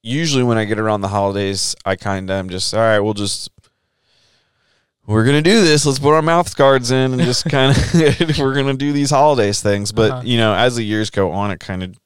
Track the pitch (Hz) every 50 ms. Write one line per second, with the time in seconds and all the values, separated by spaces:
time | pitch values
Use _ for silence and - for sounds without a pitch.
0 | _ 113 127 151 165 160 143 131 127 123 113 110 107 101 110 104 110 110 107 104
1 | 98 95 101 101 98 98 98 101 101 98 98 95 - - - _ - 98 95 95
2 | - 104 98 95 95 92 95 98 92 92 92 92 - - - 107 113 113 107 104
3 | 101 107 107 101 101 98 - - - - _ _ _ _ _ _ _ _ _ _
4 | _ _ _ _ _ _ _ _ _ _ _ _ _ _ _ _ _ _ _ _
5 | _ - 107 110 110 127 143 151 156 175 214 233 196 160 151 147 139 151 135 135
6 | 139 143 151 160 151 160 170 170 170 - - - 143 139 135 131 123 120 131 131
7 | 131 131 127 127 - 123 123 - - 165 151 139 131 135 139 - - - - 170
8 | 160 143 135 - 175 160 147 - 139 135 131 139 135 139 135 131 139 143 143 143
9 | 143 135 147 135 143 151 143 123 107 101 104 - - 104 101 101 101 98 107 113
10 | 110 107 131 127 123 117 123 117 113 110 104 90 117 127 123 120 113 104 107 107
11 | 110 107 - 101 98 87 78 98 101 101 95 87 - - 95 92 92 92 90 _
12 | _